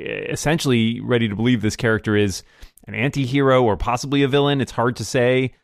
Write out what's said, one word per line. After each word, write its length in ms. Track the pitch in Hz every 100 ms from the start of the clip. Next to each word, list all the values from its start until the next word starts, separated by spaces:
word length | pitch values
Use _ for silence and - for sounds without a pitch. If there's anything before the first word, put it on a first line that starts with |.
eh, 240 | - 104 98
essentially 720 | - 147 160 143 123 113 117
ready 280 | 110 120 113
to 80 | 98
believe 240 | 117 123
this 160 | 104 -
character 400 | 120 110 - 104
is 260 | 104 95 - _ - _ -
an 80 |
anti-hero 680 | 101 135 143 131 135 135 131
or 140 | 123 95
possibly 460 | - 123 139 139
a 60 | 139
villain. 340 | 143 143 143
It's 100 | 120
hard 240 | - 117 117
to 80 |
say, 480 | 110 135 123 127 127 -